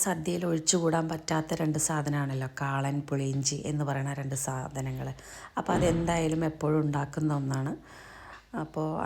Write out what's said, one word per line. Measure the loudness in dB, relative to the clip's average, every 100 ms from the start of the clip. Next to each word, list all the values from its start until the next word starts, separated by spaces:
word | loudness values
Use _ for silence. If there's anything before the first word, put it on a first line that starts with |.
| 0
സദ്യയിൽ | 0 0 0 2
ഒഴിച്ചുകൂടാൻ | 2 4 4 4 4 2
പറ്റാത്ത | -2 -2 0 0 0
രണ്ട് | 0 2 0
സാധനമാണല്ലോ | 0 0 0 0 -2 -4 -4
കാളൻ, | -2 0 0 -2 0
പുളിയിഞ്ചി | 0 0 0 0 -2 -2
എന്ന് | 0
പറയുന്ന | 0 0 -2
രണ്ട് | -2 -4
സാധനങ്ങൾ. | -4 -2 -4 -4 -4 -4 -4 -6 -8 -14 -16 -10 -4
അപ്പോൾ | 0 4
അതെന്തായാലും | 4 4 4 2 2 2
എപ്പോഴും | 0 0 2 4 4
ഉണ്ടാക്കുന്ന | 2 0 0 0
ഒന്നാണ്. | 2 0 0 0 -4 -10 -20 -20 -18 -18 -20 -10 -8
അപ്പോൾ | -6 -2 -2 -2